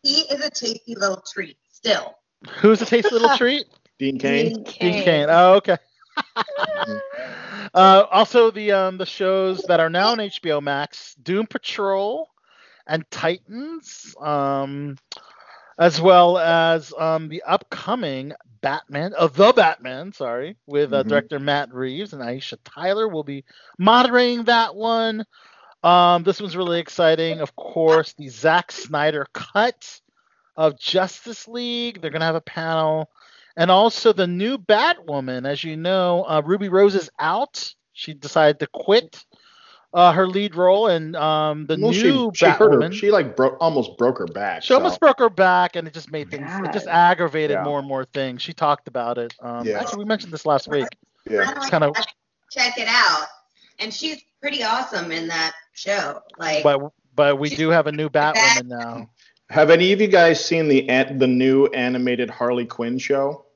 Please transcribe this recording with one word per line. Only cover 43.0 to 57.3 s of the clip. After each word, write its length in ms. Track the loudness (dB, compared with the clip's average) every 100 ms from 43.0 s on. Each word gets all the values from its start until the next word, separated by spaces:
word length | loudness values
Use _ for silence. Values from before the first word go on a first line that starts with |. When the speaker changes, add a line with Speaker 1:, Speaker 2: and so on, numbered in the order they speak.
| 2
Speaker 4:
like, 260 | 2 0 0
bro-, 180 | -2 0
almost 340 | -2 -2 -4 -2
broke 200 | -2 -2
her 80 | -8
back, 360 | -6 -6 -6
Speaker 2:
She 100 | 2
almost 220 | 2 2 4
Speaker 4:
so. 40 |
Speaker 2:
broke 200 | 2 4
her 100 | 0
back, 480 | 2 2 4 0 -4
and 100 | -10
it 60 |
just 180 | -14 -12
made 180 | -12 -10
things, 180 | -10 -10 -8 -6
it 80 |
just 120 | -6 0
Speaker 3:
God. 40 |
Speaker 2:
aggravated 640 | 4 4 4 0 -2 -2 -2
Speaker 4:
Yeah. 80 |
Speaker 2:
more 160 | -2 -4
and 80 | -4
more 160 | -8
things. 380 | -6 -6 -6 -8
She 100 | -12
talked 380 | -2 0 0 -4
about 280 | -6 -6 -6
it. 160 | -8 -12
Um, 260 | -12 -8 -6
Speaker 4:
Yeah. 140 | -6
Speaker 2:
actually, 200 | -6 -10
we 60 | -6
mentioned 280 | -6 -6
this 120 | -6 0
last 220 | 0 0
week. 200 | -4 -4 -10 _ _ -4
Speaker 4:
Yeah. 160 | -2 -2
Speaker 1:
I 40 |
Speaker 2:
It's 160 | -6 -4
kinda 240 | 0 0 -2 -8 _ _ _ _
Speaker 1:
Check 260 | -4 -4 -4
it 120 | -2
out. 380 | 0 2 0 -6 -16 _ _ _ -14
And 140 | -12
she's 280 | -8 -10 -12 _ _
pretty 220 | -10 -6
awesome 500 | -4 -4 -4 -8 -8
in 160 | -8 -6
that 240 | -4 -6 -8 _
show. 500 | -12 -4 -4 -4 -10 _ -10
Like 240 | -4 0
Speaker 2:
But, 300 | 2 0 -4 _ _ 0
but 240 | 2